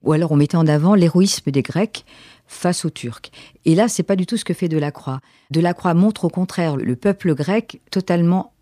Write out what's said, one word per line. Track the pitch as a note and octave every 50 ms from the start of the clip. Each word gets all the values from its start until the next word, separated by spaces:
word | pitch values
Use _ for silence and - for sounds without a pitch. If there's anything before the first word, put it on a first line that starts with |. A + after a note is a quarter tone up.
| -
ou | -
alors | D#3 D#3 E3+ D#3
on | D#3
mettait | C#3+ D3 D3 -
en | E3 E3 D3+
avant | D3+ D3+ D3+ F3+ G#3+
l'héroïsme | G3+ F3 E3+ D3+ F3+ F#3+ G3 - - _ -
des | C#3 C#3
Grecs | B2+ - C3 E3 G#3 A3+ _ - _ _ - - - - - _ _
face | _ - - - F3+ F3+ - -
aux | D#3+
Turcs. | - - - A#2+ A2+ - - - _ - - - _ _ _
Et | D#3 D#3+
là, | F3 A3 A#3
c'est | - - E3+
pas | - G3+
du | F#3 F#3
tout | - A#3
ce | A3 -
que | - F3
fait | - F#3+ E3+
Delacroix. | D#3+ D#3 C#3+ D3 - - - C#3+ C3 C3 _ _ _ _ _ _
Delacroix | C3+ E3 E3+ F3 F3 - - F#3 E3
montre | E3+ F#3+ G#3+ G#3+ - -
au | E3
contraire | - F3+ F#3 F#3 - - E3+ D#3+ C#3+
le | C3+ - - B2+
peuple | B2 - G3+ F#3+ - - F3+ D3+
grec | C3 D3 D#3 G3 A3+ A3+ - - - _ _
totalement | - F#3+ F#3 - F3 F3 E3+ E3+ F3+ F#3+ - - _ _